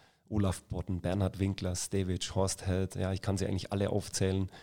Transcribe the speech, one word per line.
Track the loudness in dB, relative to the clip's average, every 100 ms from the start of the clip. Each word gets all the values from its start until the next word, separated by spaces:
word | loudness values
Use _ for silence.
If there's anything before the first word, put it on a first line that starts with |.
| -20 _ -4
Olaf | 2 2 0
Botten, | -4 -6 -4 -2
Bernhard | 0 2 0 2
Winkler, | 0 0 -2 -4
Stevic, | -2 -2 0 -2 -2
Horst | 2 2 0 0
Held. | 0 0 -2
Ja, | -2
ich | 0
kann | 0 0
sie | 0
eigentlich | -2 -2
alle | 0 0
aufzählen. | 0 -2 0 2 2 0 -6